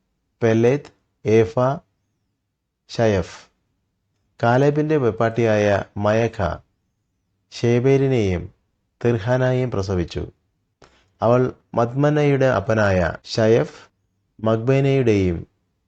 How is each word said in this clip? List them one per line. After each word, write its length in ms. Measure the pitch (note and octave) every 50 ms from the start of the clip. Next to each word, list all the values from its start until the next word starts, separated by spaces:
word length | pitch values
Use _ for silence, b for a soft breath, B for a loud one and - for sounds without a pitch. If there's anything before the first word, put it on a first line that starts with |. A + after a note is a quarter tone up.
| _ _ _ _ _ _ _ - -
പെലേത്, 480 | A2+ A2+ A2+ A2+ A#2+ C3+ D3 C#3+ - _ _ _ _ _ _ -
ഏഫ, 340 | G2+ G#2+ A2+ A2+ A2 - B2 B2 C3 C#3+ F3+ - _ _ _ _ _ _ _ _ _ _ _ _ _ _ _ _ _ _ _ _ -
ശയഫ്. 580 | - - A#2 A2 G#2 F#2 E2+ - - - - _ _ _ _ _ _ _ _ _ _ _ _ _ _ _ _ _ _ - -
കാലേബിന്റെ 540 | A#2 A#2+ B2+ C#3 D3 D3 D3+ D3+ D3+ D#3 D3+
വെപ്പാട്ടിയായ 880 | C3 A2+ G2+ - A#2 A2+ A2 A#2+ A#2 A2 G#2+ G#2+ G#2 G#2 G2+ G2 - - - G2+
മയഖ 600 | G#2 G#2 G#2+ A2+ A#2 A2+ - - G2 D#2+ D#2 - - _ _ _ _ _ _ _ _ _ _ _ _ _ _ _ _ _
ഷേബേരിനെയും 1000 | - - - A#2 A#2+ B2 A#2+ C3+ C#3 C3+ C3+ C3+ C3 A#2+ G#2+ F#2+ F#2 E2+ F2 - - _ _ _ _ _ _ _ _ - -
തിർഹാനായെയും 680 | A#2+ A#2+ A2+ F#2+ A#2 B2+ B2+ C3 B2+ B2+ B2+ B2+ B2
പ്രസവിച്ചു. 600 | A2 G2+ G2 G2 G2 F2+ F2 E2 - D#2+ D#2+ E2 - _ _ _ _ _ _ _ _ _ b b b b b b b -
അവൾ 320 | G2+ A2 A#2+ B2+ B2+ B2+ - - _ _ -
മദ്മന്നയുടെ 720 | A#2 A#2+ A#2+ B2+ C3+ D3 D3 D3+ D3+ D3 C#3+ C#3 C3 C3+
അപ്പനായ 680 | C3 A#2+ G2+ F#2+ G2+ A2 G#2+ G#2+ G2+ F#2+ F#2 F2 D#2+ - - -
ശയഫ്, 640 | - - - A2 A2 A2+ B2 D3+ D#3 - - - _ _ _ _ _ _ _ _ _ _ -
മഗ്ബേനയുടെയും 1080 | G#2+ A2+ A2+ A2+ A2+ B2 C3+ C#3 C#3 C#3 C3+ C3+ B2+ A#2 G#2+ G2+ F#2+ F#2 E2+ E2 - - _ _ _ _ _ _ _